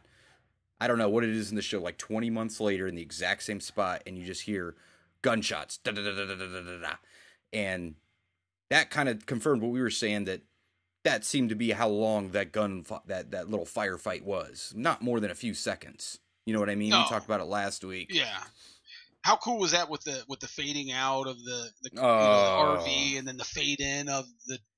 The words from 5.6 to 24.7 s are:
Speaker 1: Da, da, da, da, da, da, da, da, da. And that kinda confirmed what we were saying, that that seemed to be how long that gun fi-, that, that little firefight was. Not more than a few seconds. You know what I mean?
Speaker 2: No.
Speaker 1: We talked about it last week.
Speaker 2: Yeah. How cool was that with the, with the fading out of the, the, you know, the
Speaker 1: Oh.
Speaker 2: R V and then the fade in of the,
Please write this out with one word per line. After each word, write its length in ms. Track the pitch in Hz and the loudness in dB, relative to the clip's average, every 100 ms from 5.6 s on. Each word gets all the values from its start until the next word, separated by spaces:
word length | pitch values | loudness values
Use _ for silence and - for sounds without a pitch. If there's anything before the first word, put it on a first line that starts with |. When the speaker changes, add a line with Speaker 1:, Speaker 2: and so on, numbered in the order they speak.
| 73 - | -6 -8
Speaker 1:
Da, 140 | 120 | -6
da, 100 | 104 | -4
da, 80 | 101 | -4
da, 120 | 98 98 | -4 -6
da, 80 | |
da, 120 | 95 92 | -6 -8
da, 140 | 92 | -10
da, 180 | 87 90 | -10 -10
da. 140 | 80 - _ - - _ _ | -8 -10 _ -20 -20 _ _
And 420 | 113 98 92 85 76 _ _ _ _ _ _ - | -4 -2 -2 -6 -12 _ _ _ _ _ _ 2
that 200 | 160 151 | 2 2
kinda 240 | 151 139 110 | 2 0 0
confirmed 460 | - 123 151 127 | -2 -2 2 2
what 80 | 117 | 2
we 100 | 123 | 0
were 100 | 120 | 0
saying, 340 | - 110 104 | 0 0 0
that 180 | 95 95 - _ _ _ _ _ | -2 -6 -8 _ _ _ _ _
that 200 | 160 117 | 2 2
seemed 260 | - 143 120 | 0 0 2
to 40 | |
be 160 | 107 117 | 2 0
how 180 | 104 113 | 2 2
long 420 | 104 110 107 95 | 2 2 2 0
that 200 | 98 90 | -2 -2
gun 300 | 107 104 95 | 0 -2 -2
fi-, 180 | 80 104 90 | -8 -10 -6
that, 240 | 92 80 | -8 -6
that 180 | 95 90 | -6 -4
little 160 | 104 82 | -4 -4
firefight 560 | - 101 87 104 90 | -2 -2 -2 -4 -6
was. 500 | 98 95 67 - - 107 | -4 -4 -4 -10 -12 -2
Not 260 | 156 143 | 0 0
more 180 | 123 117 | 2 0
than 100 | 104 | 0
a 40 | |
few 200 | 87 117 | -4 -6
seconds. 640 | 101 - 95 67 - - - _ _ - | -4 -4 -6 -8 -14 -14 -14 _ _ -2
You 60 | |
know 80 | 107 | 0
what 100 | 104 | 2
I 40 | |
mean? 160 | 101 104 | 2 4
Speaker 2:
No. 100 | 175 | 4
Speaker 1:
We 60 | 165 | 4
talked 160 | 110 107 | 0 0
about 140 | 104 | -2
it 40 | |
last 400 | 85 101 101 - | 0 -2 -2 -4
week. 240 | 95 92 87 | -8 -8 -4
Speaker 2:
Yeah. 280 | 175 120 95 - - - - _ - - _ | -2 -2 -4 -10 -18 -20 -20 _ -20 -20 _
How 140 | - 220 | 2 4
cool 220 | 226 233 | 2 0
was 140 | 180 | 4
that 160 | 170 156 | 4 2
with 140 | 151 | -4
the, 180 | 151 135 117 | -6 -8 -6
with 120 | 135 | -10
the 80 | 131 | -10
fading 440 | - 143 143 135 | -8 -4 -4 -4
out 340 | 127 135 135 131 | 0 0 0 -2
of 160 | 123 | -6
the, 280 | 120 123 117 - | -6 -8 -8 -12
the, 80 | 127 | -12
you 40 | 107 | 2
know, 60 | |
the 40 | 127 | 6
Speaker 1:
Oh. 680 | 113 107 104 98 95 98 90 | 8 10 8 8 8 6 4
Speaker 2:
R 60 | |
V 320 | 85 135 139 139 | 2 2 2 0
and 100 | 131 | -4
then 100 | 127 | -8
the 60 | |
fade 360 | 123 156 143 143 | -6 -2 0 0
in 300 | 139 143 143 | 0 -2 -2
of 160 | 139 123 120 - | -4 -4 _ -10
the, 120 | 127 _ | -10 _